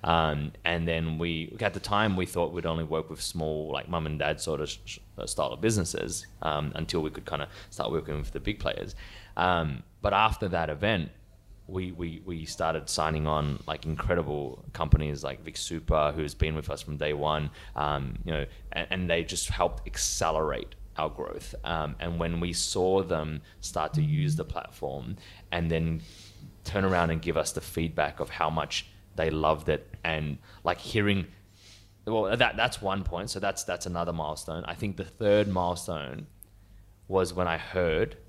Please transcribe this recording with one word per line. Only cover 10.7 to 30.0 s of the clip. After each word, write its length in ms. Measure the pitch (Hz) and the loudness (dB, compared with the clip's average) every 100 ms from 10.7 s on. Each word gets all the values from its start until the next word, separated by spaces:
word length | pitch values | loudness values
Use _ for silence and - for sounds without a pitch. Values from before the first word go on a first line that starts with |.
| 76 101 104 78 - - - - - - | 0 2 2 0 -8 -20 -20 -20 -20 -8
we, 240 | 92 92 | -4 -4
we, 300 | 85 85 80 95 | -4 -6 -6 -8
we 200 | 85 78 | -8 -6
started 440 | - 80 80 76 | -2 0 0 -2
signing 380 | - 78 78 78 | 0 2 2 2
on, 340 | 76 73 69 - | 2 2 -2 -4
like, 180 | 78 80 | -6 -4
incredible 800 | 78 - 87 73 73 69 64 - | -2 2 2 2 -2 -4 -8 -14
companies 500 | - 80 73 76 71 | -4 4 6 4 -4
like 180 | 69 67 | -6 -8
Vic 160 | 80 - | -10 -8
Super, 540 | - 82 82 80 76 76 | -6 -6 2 4 4 2
who's 180 | 73 | -4
been 220 | 71 80 78 | 0 0 0
with 140 | 73 | -4
us 120 | 71 | -8
from 160 | - 73 | -6 -4
day 160 | 76 | -2
one, 380 | 73 76 76 73 - - - | 0 0 0 -2 -6 -12 -4
um, 420 | 76 73 67 - - | 0 0 -2 -6 -2
you 60 | |
know, 140 | 78 69 - - | -2 -2 -8 -8
and, 160 | - 85 | -6 -4
and 200 | 92 90 | -2 2
they 140 | 85 | 0
just 260 | 85 90 - | 0 -4 -4
helped 360 | - 87 - - | 2 2 2 -8
accelerate 880 | - - - 82 78 78 64 - - - - | -4 -2 0 2 2 2 -2 -6 -12 -12 -4
our 120 | 78 | -4
growth. 440 | - - - - - | -2 -8 -8 -10 -10
Um, 320 | - 82 76 - | -2 0 0 -2
and 180 | 85 85 | -2 0
when 220 | 85 85 | 0 0
we 140 | 87 | 0
saw 500 | 85 - - 92 95 | 0 -2 4 6 6
them 380 | 87 85 78 78 - - | 4 0 0 -4 -8 -14
start 320 | - - 78 151 | -6 -2 0 2
to 60 | |
use 360 | 76 151 - 156 | 2 4 2 0
the 80 | - | -2
platform 720 | - - - 73 67 62 98 - - - | -6 -8 -8 -6 -6 -6 -10 -12 -20 -4
and 180 | 87 82 | 0 2
then 320 | 80 82 80 - - - - - - | 2 2 -2 -6 -16 -20 -18 -18 -14
turn 220 | - 101 95 | -4 2 4
around 260 | 90 85 | 4 4
and 100 | 82 | 2
give 160 | 82 78 | 2 0
us 140 | 78 | 0
the 100 | - | -2
feedback 580 | - - 82 78 73 - | -6 -2 0 2 0 0
of 100 | 76 | -6
how 200 | - 78 | 0 0
much 380 | 80 71 - - - - - | 2 0 -4 -6 -18 -14 0
they 140 | 80 | 2
loved 400 | 78 78 78 76 | 4 4 4 4
it, 180 | 76 - - | 0 0 -6